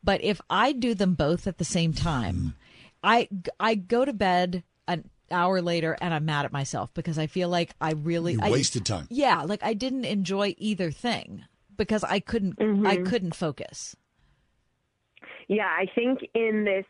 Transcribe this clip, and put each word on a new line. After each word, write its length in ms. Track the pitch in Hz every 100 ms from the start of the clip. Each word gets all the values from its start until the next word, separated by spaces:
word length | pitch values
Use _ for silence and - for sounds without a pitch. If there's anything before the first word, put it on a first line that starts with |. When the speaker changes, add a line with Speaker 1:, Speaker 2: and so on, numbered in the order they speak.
Speaker 1:
But 200 | - 196
if 160 | - 202 -
I 240 | 185 247
do 220 | 277 240
them 180 | 214 190
both 320 | 170 151 175 -
at 120 | 180
the 60 | 165
same 260 | 185 165
time, 440 | 156 175 143 101 87
Speaker 2:
Mm. 160 | - - - - - _
Speaker 1:
I, 240 | 185 233 196 196 - -
I 140 | 208 233
go 280 | 180 233
to 80 | 269
bed 500 | 220 190 180 180 180 - _ -
an 200 | 170 - _ _
hour 320 | 180 175 190
later 340 | 175 170 160 160
and 120 | 175
I'm 120 | 160
mad 200 | 156 147
at 60 | 143
myself 400 | 143 135 123 101
because 240 | - 165 160
I 120 | 156
feel 200 | - 175
like 220 | 175 170 -
I 120 | 156
really 400 | 156 151 170 165
Speaker 2:
You 80 | 113
Speaker 1:
I 80 | -
Speaker 2:
wasted 340 | 127 127 123
time. 220 | 95 95 71
Speaker 1:
Yeah, 320 | 240 269 170
like, 180 | 151 208
I 100 | 196
didn't 300 | 220 262 262
enjoy 520 | 240 208 180 196 202 -
either 320 | 214 190 175
thing 540 | 139 240 202 - 190 - _ _ -
because 260 | 214 214
I 160 | - 202
couldn't, 380 | - 233 196 -
I 40 |
Speaker 3:
Mm-hmm. 400 | 214 202 202 196 185
Speaker 1:
couldn't 280 | 233 185 165
focus. 580 | 170 135 - - - - _ _ _ _ _ _ _ _ _ _ _ _ - - -
Speaker 3:
Yeah, 200 | 202 196
I 200 | 165 190
think 260 | - 240 262 -
in 300 | 226 226 214
this 200 | 208 196 190